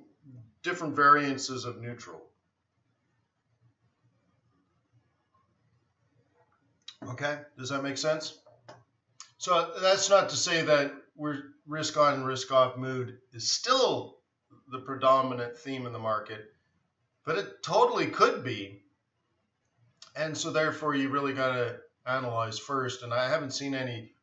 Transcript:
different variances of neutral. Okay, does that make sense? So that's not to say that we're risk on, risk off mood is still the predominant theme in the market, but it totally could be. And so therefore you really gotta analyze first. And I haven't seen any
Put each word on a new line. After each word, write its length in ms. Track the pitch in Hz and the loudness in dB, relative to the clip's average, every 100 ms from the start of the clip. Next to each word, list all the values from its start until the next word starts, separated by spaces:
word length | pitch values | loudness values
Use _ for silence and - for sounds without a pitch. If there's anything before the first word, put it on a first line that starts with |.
| - _ 139 123 110 _ | -20 _ -20 -20 -20 _
different 340 | 175 175 160 139 | -6 -4 -2 6
variances 720 | 143 147 143 127 - 127 120 | 8 8 6 0 -4 -6 -8
of 160 | 107 | -8
neutral. 400 | 120 117 - 80 - _ _ _ _ _ _ _ _ _ _ _ _ _ 120 _ _ _ _ _ _ _ _ _ _ _ _ 120 _ _ _ _ _ _ _ _ _ _ _ _ _ _ _ _ _ _ - - 117 | -10 -12 -14 -18 -20 _ _ _ _ _ _ _ _ _ _ _ _ _ _ _ _ _ _ _ _ _ _ _ _ _ _ _ _ _ _ _ _ _ _ _ _ _ _ _ _ _ _ _ _ _ -20 -16 -12
Okay, 280 | 123 147 147 - - | -6 -4 -4 -10 -14
does 120 | 127 | -6
that 140 | 139 | -4
make 140 | 139 131 | -4 -4
sense? 420 | 156 156 - - _ _ - - _ _ _ - - - | -2 -2 -4 -14 _ _ -20 -20 _ _ _ -20 -20 -8
So 360 | 180 170 160 190 | 0 2 2 2
that's 280 | 185 196 - | 4 4 6
not 200 | 196 - | 6 6
to 60 | - | 0
say 260 | 180 165 | 0 2
that 300 | 160 147 139 - - - | 4 4 4 -4 -18 -8
we're 280 | 151 135 - - 147 | -6 -6 -10 -18 -10
risk 300 | 156 156 156 | -6 -2 4
on, 260 | 147 131 | 4 4
risk 280 | 131 131 - | -2 -4 2
off 260 | 131 127 127 | 4 4 2
mood 400 | 131 127 117 - _ | -6 -4 -6 -10 _
is 180 | 117 - | -8 -2
still 680 | - 240 262 240 - - - _ _ _ - - | -2 2 4 4 0 -6 -16 _ _ _ -20 -14
the 80 | 131 | -12
predominant 800 | 139 135 131 135 131 120 120 - | -10 0 4 6 4 -2 -6 -8
theme 280 | 135 131 123 | -8 -8 -8
in 80 | |
the 60 | 113 | -6
market, 520 | 110 107 107 110 - _ _ _ _ _ _ _ 147 | -4 -4 -4 -14 -16 _ _ _ _ _ _ _ -6
but 120 | 196 | -4
it 240 | - - | -6 -10
totally 440 | - 190 240 214 147 | 0 4 4 2 -2
could 360 | - 247 - | 2 2 2
be. 380 | 127 104 98 - _ _ _ _ _ _ _ _ _ _ _ _ - 143 | -6 -8 -10 -16 _ _ _ _ _ _ _ _ _ _ _ _ -14 -6
And 200 | 156 151 | -6 -4
so 140 | 160 | -4
therefore 440 | 151 156 - 156 139 | 0 0 0 -2 0
you 140 | 135 | 0
really 240 | 143 139 | 0 -2
gotta 440 | 135 131 127 120 - - _ 123 | 0 0 0 -2 -6 -16 _ -6
analyze 520 | 131 127 113 113 - | -4 -2 -2 -4 -6
first. 460 | - 139 123 - | -4 -4 -4 -6
And 100 | 123 | -4
I 160 | 120 127 | -2 0
haven't 240 | 156 139 | -2 -2
seen 220 | - 139 135 | -6 -4 -4
any 360 | 127 117 - _ | -4 -8 -12 _